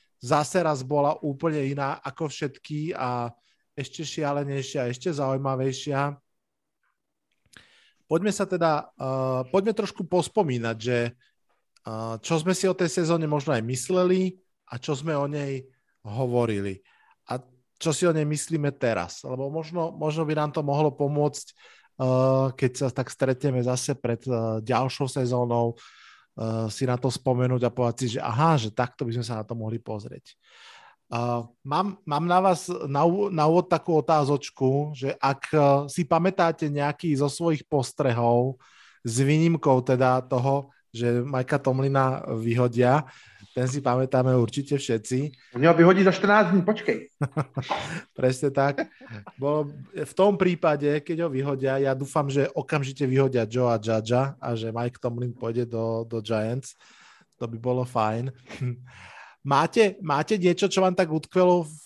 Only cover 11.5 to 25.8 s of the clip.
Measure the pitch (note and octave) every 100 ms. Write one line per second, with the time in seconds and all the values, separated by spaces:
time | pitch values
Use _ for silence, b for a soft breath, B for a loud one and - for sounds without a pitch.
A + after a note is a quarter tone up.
11.5 | _ _ _ - A2 A2+ A2+ - E3 D#3+
12.5 | F3+ G3 F3+ F3 E3+ E3 E3+ D#3 D3 C#3
13.5 | C3 A2+ B2+ - F#3 F3+ F#3 F#3 F#3 _
14.5 | _ _ B2 - C#3 D3+ D3 C#3+ D3 C#3+
15.5 | C3+ C3 _ _ _ A2 G#2 C3 B2 A#2+
16.5 | G#2 G2 F#2+ _ _ _ _ - B2+ -
17.5 | _ _ _ E3 D3 F3 D#3 D3+ D3 -
18.5 | D#3+ D3 C#3 B2 G#2+ F2 - C3+ B2+ C#3
19.5 | D3+ D#3 E3+ E3 - D3+ D3+ D#3 D3+ D3+
20.5 | D#3 D3 C#3+ D3+ C3+ C#3+ D3 D3 D3 -
21.5 | - - - _ _ C3 B2+ C3 C3 C3+
22.5 | B2+ C3 B2+ C3+ B2 B2+ - C3 B2+ D3
23.5 | B2+ B2 B2+ - C3+ A#2+ A#2 - A#2+ A2+
24.5 | A2 A2 A#2+ C3 - C3+ C#3 B2+ B2 A#2+
25.5 | A#2+ A#2 A#2